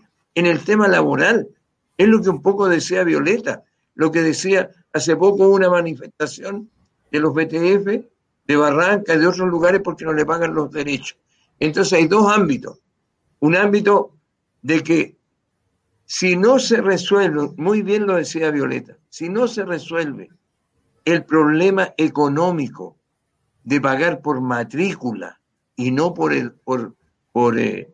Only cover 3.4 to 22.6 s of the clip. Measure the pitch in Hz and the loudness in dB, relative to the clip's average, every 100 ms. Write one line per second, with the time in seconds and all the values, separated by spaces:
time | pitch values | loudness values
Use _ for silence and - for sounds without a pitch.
3.4 | 139 - _ _ _ - 156 165 160 147 | -4 -10 _ _ _ -4 0 0 0 -2
4.4 | 185 190 - _ _ 156 151 156 190 202 | 0 0 0 _ _ -4 -2 2 2 4
5.4 | 190 196 185 175 170 131 - - 147 165 | 4 4 4 2 0 -8 -14 -8 -8 -8
6.4 | 190 202 214 _ _ _ _ 151 156 143 | -12 -12 -14 _ _ _ _ -2 0 0
7.4 | 160 160 175 202 196 214 - _ _ _ | -2 0 2 2 0 -6 -8 _ _ _
8.4 | - 147 151 143 180 208 202 160 170 175 | 0 2 4 2 2 0 0 2 2 0
9.4 | 185 170 175 190 190 160 160 151 151 170 | -2 2 2 2 -2 -6 -4 -2 -2 -2
10.4 | 165 156 143 151 143 135 - - _ _ | -2 -2 -4 -6 -6 -6 -8 -18 _ _
11.4 | _ - 151 160 185 170 160 208 202 208 | _ -4 -2 0 2 2 4 4 4 2
12.4 | 170 123 - - _ _ _ _ _ _ | 0 -2 -8 -18 _ _ _ _ _ _
13.4 | 151 180 208 208 202 202 - _ _ _ | 0 2 2 2 2 2 0 _ _ _
14.4 | _ _ 127 160 156 160 127 _ _ _ | _ _ -4 -2 0 -2 -2 _ _ _
15.4 | _ _ _ _ _ _ - - 185 180 | _ _ _ _ _ _ -14 -4 -2 2
16.4 | 220 262 - 226 190 175 - 202 185 151 | 4 2 2 0 0 -2 2 2 2 0
17.4 | 143 143 170 214 185 208 202 180 147 160 | -6 -4 -2 -2 0 -2 0 -2 -4 -4
18.4 | 156 147 135 127 123 - _ - 165 208 | -2 -2 -4 -6 -10 -20 _ -12 -6 -2
19.4 | 240 220 185 160 143 165 151 113 90 _ | -2 -4 -6 -8 -6 -6 -6 -10 -18 _
20.4 | _ _ _ _ _ _ 156 165 - 160 | _ _ _ _ _ _ -2 -2 2 2
21.4 | 151 156 190 190 175 - 156 147 143 143 | 4 2 2 2 -2 -2 -2 0 0 0
22.4 | 180 170 | -2 -2